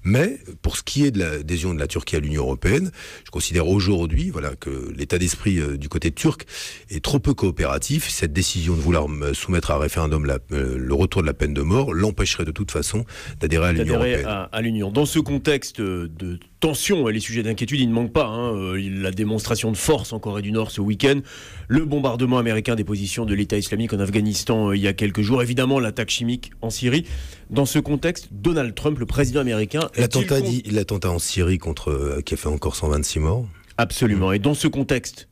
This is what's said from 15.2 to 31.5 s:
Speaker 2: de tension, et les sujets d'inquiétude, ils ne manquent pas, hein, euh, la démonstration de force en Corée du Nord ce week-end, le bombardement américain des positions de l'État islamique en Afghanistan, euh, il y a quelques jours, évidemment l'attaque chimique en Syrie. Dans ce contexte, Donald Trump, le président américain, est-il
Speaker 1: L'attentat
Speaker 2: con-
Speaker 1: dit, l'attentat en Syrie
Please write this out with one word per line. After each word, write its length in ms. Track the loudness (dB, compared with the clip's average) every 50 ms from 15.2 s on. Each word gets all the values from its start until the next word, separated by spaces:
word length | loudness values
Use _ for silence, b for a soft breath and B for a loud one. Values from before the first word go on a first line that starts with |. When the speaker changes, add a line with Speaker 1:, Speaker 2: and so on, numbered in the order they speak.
| 0 2 -2 0 2 2 2 2 0 -8 -6 -4
Speaker 2:
de 580 | -4 -2 -2 -4 -6 -8 -8 -8 -8 -8 -8 -8 -12 -20 -6 _
tension, 480 | 0 0 0 0 0 2 2 2 2
et 60 | 2 0
les 60 | -2
sujets 240 | -4 -4 -4 -2 -2
d'inquiétude, 360 | -2 -2 -2 -2 -2 0 2
ils 100 | 2 2
ne 40 | 2
manquent 200 | 0 0 0 0
pas, 120 | 0 0
hein, 300 | 0 -2 -4 -2 -2 -2
euh, 340 | -2 -2 -2 -2 -2 -2 -4 -4 -2
la 100 | -2 -4
démonstration 600 | -2 -2 -2 -2 -2 -2 -2 -2 -2 -2 0 -2
de 60 | -2
force 360 | 0 2 2 2 2 0 -6 -8
en 60 | -6
Corée 220 | -6 -4 -4 -4
du 100 | -4 -2
Nord 200 | 0 -2 -2 -2
ce 100 | -4 -2
week-end, 380 | 0 0 0 4 4 4 4 4 0 B B B B B B B B
le 180 | B 2 2 4
bombardement 540 | 2 0 0 0 0 0 2 2 4 4 4
américain 360 | 4 2 0 0 0 0 0
des 80 | 0 0
positions 420 | -2 -2 -4 -2 -4 -4 -4 -2
de 100 | 0 0
l'État 220 | 0 2 0 0
islamique 360 | -2 0 -2 -2 -2 0 0 0
en 60 | 0
Afghanistan, 720 | 0 2 2 2 2 2 0 -2 0 0 2 2 2 2
euh, 60 | 2
il 60 | 2
y 60 | 2
a 60 | 0 0
quelques 280 | 0 -2 0 2 0
jours, 220 | 2 2 2 2 2
évidemment 360 | 2 2 2 2 2 2 2
l'attaque 300 | 2 0 -2 -4 -4 -2
chimique 420 | -2 -2 0 -2 -2 -4 -6 -14 -12 -8
en 100 | -6 -6
Syrie. 340 | -4 0 0 2 2 2 0 B B B B B B B B B
Dans 140 | 2 2 2
ce 120 | 4 2
contexte, 520 | 0 2 2 -2 0 0 -2 -2 -2 -10 -14
Donald 420 | -14 0 0 2 2 2 0 -2 -4
Trump, 240 | 0 0 0 0
le 80 | 0 -2
président 360 | -2 2 2 2 2 2 0
américain, 400 | 2 2 2 0 0 0 0 -2 -2 0 2
est-il 80 | 2
Speaker 1:
L'attentat 400 | 2 4 4 0 2 4 2 2
Speaker 2:
con- 80 | 2 2
Speaker 1:
dit, 140 | 0 -2 -2 0
l'attentat 400 | 0 0 0 0 -2 -2 0 0
en 80 | 0 0
Syrie 400 | -2 -2 0 2 4 4